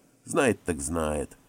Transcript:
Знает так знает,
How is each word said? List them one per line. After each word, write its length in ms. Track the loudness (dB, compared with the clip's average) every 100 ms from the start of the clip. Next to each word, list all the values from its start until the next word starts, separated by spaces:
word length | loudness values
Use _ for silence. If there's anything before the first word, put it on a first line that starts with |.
| _ _ -6
Знает 360 | 2 2 2 -2
так 160 | -4
знает, 560 | -4 -2 -2 -2 -4 -10